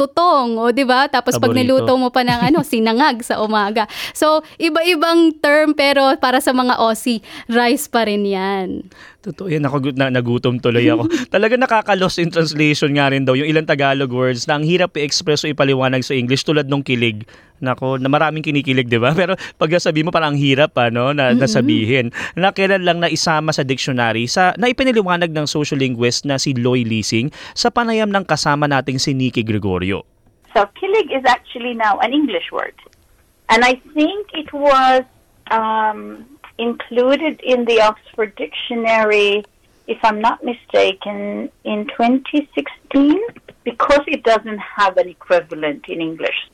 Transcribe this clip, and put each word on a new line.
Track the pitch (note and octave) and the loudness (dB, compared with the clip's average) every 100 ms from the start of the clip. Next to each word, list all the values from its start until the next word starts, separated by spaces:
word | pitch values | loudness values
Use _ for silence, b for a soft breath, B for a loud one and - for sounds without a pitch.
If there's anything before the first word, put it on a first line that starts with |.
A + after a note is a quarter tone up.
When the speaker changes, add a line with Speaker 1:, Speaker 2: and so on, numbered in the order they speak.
Speaker 1:
tutong. | C#4 D4+ F4 D4 A#3+ A3+ | -2 2 2 2 2 0
O, | A#3 | 0
di | A#3+ B3+ | 0 2
ba? | B3+ | 2
Tapos | C#4+ C4 B3 B3 | 2 0 -2 0
pag | B3 | 0
Speaker 2:
Paborito. | B3 B3+ C4 | 2 2 2
Speaker 1:
niluto | A#3 C4 | 2 2
mo | B3 | 2
pa | B3+ | 0
ng, | B3 A#3+ | 0 2
ano, | A#3+ D#4+ C4+ | 2 2 2
Speaker 2:
<laughs> | |
Speaker 1:
sinangag | A#3+ A3 A3+ D4+ A#3 | 0 2 2 2 0
sa | - A3+ | -4 -4
umaga. | G#3+ G#3+ G3+ A3 G#3 B B - | 0 0 0 -2 -4 B B 0
So, | D4+ D#4 D#4 - | 2 2 -2 -4
iba-ibang | E4 D#4+ E4+ E4+ E4 E4+ E4 D#4 | -2 0 2 2 2 4 4 2
term, | D4 D4 D#4 D4 | 2 4 2 2
pero | C#4 C#4 C4+ C#4 | 2 4 4 2
para | B3+ B3+ | 2 2
sa | C#4 B3+ | 2 0
mga | B3+ B3+ | 0 2
Aussie, | A3+ A3 - A3+ B B - | 0 0 -2 -4 B B -2
rice | A#3 A#3+ C#4 | 0 2 0
pa | - A#3 A3 | -2 -2 0
rin | G#3 | -2
yan. | G3+ F#3+ F#3+ G3 F#3+ F#3+ F#3 B B - | -2 -2 -2 -4 -4 -8 -12 B B -16
Speaker 2:
Totoo | G3+ D#3 F#3+ | -14 -10 -6
yan. | D3+ C#3+ | -2 -2
Ako, | C#3+ | -2
gu-, | C3+ C3 | -2 -2
na-, | C3+ | 0
nagutom | B2+ A#2+ A#2+ C3 B2 | 0 0 0 0 0
tuloy | B2 A#2 A#2 | 0 2 2
ako. | A#2 G3 E4 | 2 0 -2
Speaker 1:
<laughs> | B3+ F#3 | -2 0
Speaker 2:
Talaga | A3 A#3+ | 2 2
nakaka-lost | B3+ A3 - G3 F#3 - | 2 2 2 0 0 0
in | E3+ | -2
translation | E3 D#3+ D3+ D3+ D3 D3+ C#3+ | 0 0 2 2 2 0 2
nga | C#3 | 2
rin | C3+ C3 | 2 2
daw | C3 | 0
yung | D3+ | 0
ilang | D#3 D#3 | 0 0
Tagalog | D3 C#3 C#3 C3+ | 0 0 0 -2
words | B2 B2+ B2 C#3 | 0 0 0 -2
na | D3 | -2
ang | |
hirap | D#3 F3 F3 D3+ | 0 0 0 -2
i-express | C#3+ - E3 D3 | -4 -2 -2 -2
o | D#3+ | -2
ipaliwanag | C#3 C#3 C3 C3 C3 | 0 0 2 0 0
sa | B2 C3+ | -2 -2
English, | A#2+ C3+ - | 0 0 0
tulad | D3+ | -2
nung | C3+ C#3 | 0 -2
kilig. | C3+ B2 A#2 G#2+ G#2+ b b _ | -2 0 0 -2 -10 b b _
Nako, | C3 B2 C3 C3 | -6 -4 -4 -2
na | C3+ | 0
maraming | D3 D#3 D#3 | 2 0 -2
kinikilig, | D#3 C#3+ C#3 C3 B2 | -2 -2 0 0 2
di | A#2 | 2
ba? | B2 | 2
<laughs> | D#3+ | 2
Pero | F3 F#3 B - | 0 -2 B -4
pag | D#3 | 0
nasabi | F3 F#3 D#3 | 0 0 0
mo, | D#3+ | 0
parang | E3+ D#3 | 0 0
ang | C#3+ | 0
hirap, | C#3+ C3+ D#3 - | 2 2 2 2
ano, | A#2+ A#2 B2+ | 0 0 0
na, | D3 C3 B2+ | 0 2 2
Speaker 1:
Mm-mm. | |
Speaker 2:
nasabihin. | C3+ G#3+ B3 - G#2+ C3 A#2+ B B | 2 2 2 2 2 0 0 B B
Na | - F#3+ | -2 -2
kailan | G3 F#3+ G3 | 0 0 2
lang | F3 E3+ | 0 0
naisama | E3+ D#3+ - D#3+ D#3 | 0 0 0 0 0
sa | D3+ | -2
dictionary | C3+ C3+ - B2+ A#2 A2 | -2 -4 -2 0 0 0
sa, | A#2+ - F#3 F3 | -2 0 0 2
na | A#3+ | 0
ipinaliwanag | B3+ C4 A3 F#3 F3 E3+ | 0 2 2 0 0 -2
ng | D#3 | -2
social | D3 D#3 D3 C#3+ | -4 -4 -2 -2
linguist | C3+ A#2 A#2+ A#2+ | -2 0 0 0
na | D3 C3+ | -2 -2
si | D3 B2+ | -2 -2
Loy | B2 B2+ A2+ | 0 0 0
Lising | A2 G#2 A2+ C#3 B B | -2 -2 -2 -2 B B
sa | - A#3+ | -4 -2
panayam | A#3+ A#3 A3 G#3+ | 0 0 0 0
ng | G3 | -2
kasama | F#3+ D#3 D#3+ D3 | -2 -2 0 0
nating | D3 C3+ C#3 C3 | 2 0 0 -2
si | - | -2
Nikki | C3+ B2+ B2 | 0 -2 -2
Gregorio. | A2 G#2+ G2 F2+ F#2 F#2+ - _ _ _ _ - | -2 -2 -2 -2 -2 -4 -8 _ _ _ _ -2
Speaker 3:
So, | G3+ - | -2 -2
kilig | F#4+ G#4+ D#4 | -2 0 0
is | C4 B3+ | -2 0
actually | A#3+ - B3+ A#3 A#3 | 0 -2 -10 -8 -2
now | G#3+ G3 | 0 0
an | A3+ C#4+ | 0 0
English | C#4+ F3 - | 0 -2 -6
word. | - - - - _ _ _ _ _ - | -8 -8 -12 -20 _ _ _ _ _ 0
And | A3+ | 2
I | B3 B3+ - | 4 0 -4
think | D4+ D#4 G4+ G4+ | 0 0 -2 -8
it | D#4+ D4+ C#4+ | -12 -10 0
was, | C#4+ C4 C4 C4 B3+ _ _ _ - | 4 4 6 4 0 _ _ _ -4
um, | A3+ A3 A3 G#3+ G#3 G#3 G#3+ A3+ D4 - - | -2 0 0 -2 -4 -10 -16 -20 -20 -18 -6
included | A#3 A#3 - A#3 B3 C#4 D#4+ D4+ | -4 -4 -4 0 2 2 0 -4
in | - B3 | -2 0
the | A#3 A3+ | 2 4
Oxford | G#3+ G#3+ - - G#3+ - | 2 2 -8 -6 -6 -6
Dictionary, | - - - A#3 A3+ A3+ G#3+ G#3 G3+ G3+ G#3 _ _ _ - | -12 -10 -8 -4 0 0 2 2 2 0 -4 _ _ _ -10
if | A3 | -2
I'm | A3+ G#3+ | 0 0
not | A3 - | -2 -2
mistaken, | - A#3+ - G#3 G3 F#3+ - - G2+ G#2 A2+ - | -6 -10 -2 0 0 -2 -8 -8 -8 -8 -10 -12
in | A3 G#3+ G#3 | -8 -6 -6
twenty | - A#3 C4 - D4+ D4 | -2 0 0 0 -4 -4
sixteen, | - C#4+ - _ C#4 C#4+ F4 A#4 - - - | -6 -8 -12 _ 2 4 2 -2 -10 -20 -14
because | - A#3 - C#4+ | -10 -4 0 0
it | D4 D4+ A3+ | 0 -2 0
doesn't | A3 A3 G#3+ | 0 -2 -10
have | - - G3 F#3 | -10 -2 0 2
an | F3+ | -2
equivalent | E3+ - F3+ D#3+ D#3 D#3 C#3+ - | -6 -2 0 0 -6 -6 -6 -8
in | E3 | -8
English. | E3 D#3+ C3 - - | -6 -6 -6 -6 -10